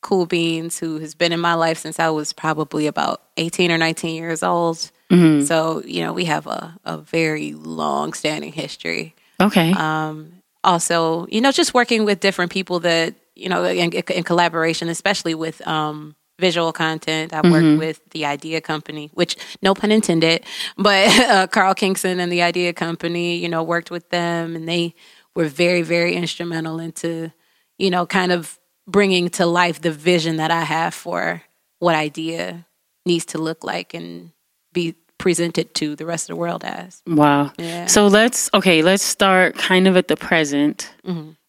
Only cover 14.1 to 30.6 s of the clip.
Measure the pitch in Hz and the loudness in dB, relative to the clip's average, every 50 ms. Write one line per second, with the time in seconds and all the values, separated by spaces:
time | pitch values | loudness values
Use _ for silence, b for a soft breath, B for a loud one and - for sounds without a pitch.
14.1 | 180 180 170 - 175 170 175 170 165 170 160 165 165 - - 165 165 - - 196 | -4 -4 -2 0 2 2 2 2 2 0 0 0 -2 -2 -4 -6 -6 -4 -2 -2
15.1 | 202 - - 170 160 156 160 160 160 - - - 160 156 151 151 151 151 151 151 | -2 -2 -2 -6 -4 -4 -6 -8 -8 -10 -8 -4 -4 -2 -2 -4 -6 -8 -12 -16
16.1 | 151 _ _ _ _ _ 170 185 165 175 170 165 160 - 160 160 160 160 - - | -18 _ _ _ _ _ 0 0 2 2 0 -2 -2 -2 -2 -2 -2 -4 -4 -4
17.1 | 156 156 156 - - 156 156 175 170 160 165 156 151 151 156 160 151 - _ _ | -2 -2 -4 -4 -4 2 4 4 6 6 6 6 6 4 2 -2 -6 -8 _ _
18.1 | _ 165 151 143 143 143 - 160 160 160 156 - 160 151 151 - 151 151 147 151 | _ -6 -4 -4 -4 -4 -6 -6 -6 -6 -4 -4 -6 -6 -6 -10 -12 -12 -12 -12
19.1 | _ - 175 165 - B B B B B - 190 196 190 - 208 214 220 214 - | _ -2 0 0 0 B B B B B 2 2 2 2 2 4 4 4 4 4
20.1 | 175 165 160 160 165 165 - B B B B B B - 196 202 202 190 190 220 | 2 4 4 4 2 0 -2 B B B B B B 2 4 4 6 6 6 6
21.1 | 175 214 254 254 233 196 190 - - 226 190 190 190 - - 190 190 185 - 190 | 6 6 6 6 6 4 4 4 2 2 4 2 2 2 2 0 0 0 -2 -2
22.1 | 180 180 180 175 175 175 175 175 170 180 175 175 170 - 170 170 165 165 - 170 | -2 0 -2 -2 0 2 2 2 2 0 -2 -2 -2 -2 -4 -4 -4 -4 -6 -4
23.1 | 170 170 175 175 170 170 175 170 170 160 165 160 170 170 170 - 175 175 170 _ | -4 -2 -2 -2 -4 -4 -4 -4 -4 -4 -2 -2 -2 -4 -4 -6 -12 -12 _ _
24.1 | - 175 170 170 170 170 165 165 170 165 160 165 170 175 170 170 165 b b b | -4 -2 -2 -2 -2 -2 -4 -6 -8 -8 -6 -4 -2 -2 -2 -4 -6 b b b
25.1 | b b b b b - 165 156 135 147 175 175 180 175 165 156 170 170 170 175 | b b b b b -2 -2 -2 0 0 2 2 2 2 0 0 0 0 0 0
26.1 | 180 180 175 160 - - 170 170 165 165 160 160 160 165 165 165 156 - - 170 | 0 -2 -4 -4 -6 -8 -8 -8 -6 -6 -6 -6 -8 -8 -10 -10 -12 -8 -6 -6
27.1 | 165 165 165 160 - _ _ _ _ _ _ _ _ _ - 190 180 180 175 170 | -6 -6 -8 -10 -12 _ _ _ _ _ _ _ _ _ -2 0 0 0 -2 0
28.1 | - 196 185 180 180 175 160 - - _ _ _ _ _ _ - 180 196 208 196 | 0 0 2 2 0 0 -2 -6 -16 _ _ _ _ _ _ -2 2 2 4 4
29.1 | 190 180 175 175 - - 185 170 170 175 180 175 165 - - 175 156 147 147 170 | 2 2 0 -2 0 0 0 2 4 2 2 2 0 -2 -2 -4 -4 0 0 2
30.1 | 180 175 156 165 160 156 156 160 165 165 | 2 2 2 0 -2 -2 0 0 0 0